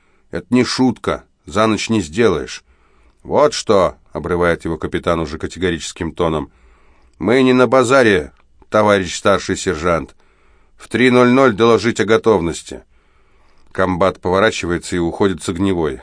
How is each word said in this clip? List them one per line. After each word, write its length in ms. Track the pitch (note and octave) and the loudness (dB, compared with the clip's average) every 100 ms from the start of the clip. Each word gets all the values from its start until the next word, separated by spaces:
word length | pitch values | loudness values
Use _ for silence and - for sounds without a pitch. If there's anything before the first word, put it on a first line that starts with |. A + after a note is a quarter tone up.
| _ _ _ | _ _ _
Это 160 | - - | -12 -2
не 140 | B2 | 0
шутка, 600 | A#2 - B2+ A2+ - D2 _ _ - | 0 0 0 -2 -4 -6 _ _ -6
за 200 | E2+ A2 | 0 0
ночь 240 | G#2 - | 0 -2
не 100 | A2+ | -4
сделаешь». 640 | D#2 E2+ A2+ D#2 B1+ - _ _ _ _ _ _ | -2 0 2 0 -6 -14 _ _ _ _ _ _
«Вот 300 | - G2 D3 | -4 2 2
что», 440 | - - G2+ E2 - _ | 0 0 2 2 -2 _
обрывает 520 | D#2 D#2 F2 F2 D#2+ | -10 -4 0 0 -2
его 140 | E2 D#2+ | -4 -8
капитан 420 | E2+ F2 F2 E2 | -6 -6 -2 -2
уже 160 | D#2 D#2 | -4 -8
категорическим 760 | F2+ - F2+ E2 - - E2 | -10 -4 -4 -4 -8 -10 -8
тоном, 380 | - E2+ D#2 C#2 _ _ _ _ _ _ - | -4 -2 -2 -6 _ _ _ _ _ _ -6
«мы 240 | F#2+ C3 | 0 2
не 100 | B2+ | 4
на 140 | B2+ B2 | 2 4
базаре, 680 | C3 A#2+ C3+ A#2 F#2 C#2 _ _ _ - | 2 4 4 4 2 -2 _ _ _ -4
товарищ 440 | G#2+ G#2+ G2+ F2 | 0 2 2 -2
старший 440 | - G#2+ F#2 - F#2 | -2 0 0 0 -6
сержант. 580 | F#2+ D#2+ F2 E2 C2 _ _ _ _ _ _ _ | -4 -2 -2 -2 -4 _ _ _ _ _ _ _
В 120 | - | -6
три 220 | A2+ B2+ | 0 4
ноль 180 | B2 B2 | 4 4
ноль 220 | B2+ C3+ | 6 4
доложить 480 | G2 A#2 A2 A2+ A2 | 4 2 2 0 -2
о 60 | G#2 | 0
готовности». 760 | A2 A2+ G2+ E2 D2 - B1+ - _ _ _ _ _ _ _ - | 2 2 2 0 -6 -12 -18 -20 _ _ _ _ _ _ _ -12
Комбат 480 | - F#2 F2+ F#2+ - | -4 -2 0 0 -2
поворачивается 760 | F2+ F#2 A2 - F2 E2+ - F2+ | -2 0 0 0 -4 -4 -4 -4
и 40 | |
уходит 420 | E2+ - G2+ E2 | -2 0 -2 -2
с 80 | - | -6
огневой. 500 | F2 G2 F2+ D2+ C2 | -4 -2 -2 -4 -6